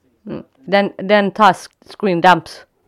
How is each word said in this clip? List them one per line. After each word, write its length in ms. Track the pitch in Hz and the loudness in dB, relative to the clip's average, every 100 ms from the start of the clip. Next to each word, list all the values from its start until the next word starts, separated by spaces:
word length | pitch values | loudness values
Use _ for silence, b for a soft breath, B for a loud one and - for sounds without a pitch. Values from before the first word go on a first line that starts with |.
| _ _ - | _ _ -16
Mm. 180 | 151 - _ - | -16 -18 _ -4
Den, 260 | 196 202 - | -2 -2 -6
den 340 | 190 208 196 | -2 0 0
tar 220 | 185 208 | 2 2
sk-, 440 | 175 - _ _ - | 2 -8 _ _ -8
screen 240 | 208 170 | -6 0
dumps. 440 | 180 170 - - _ _ | 2 2 -2 -20 _ _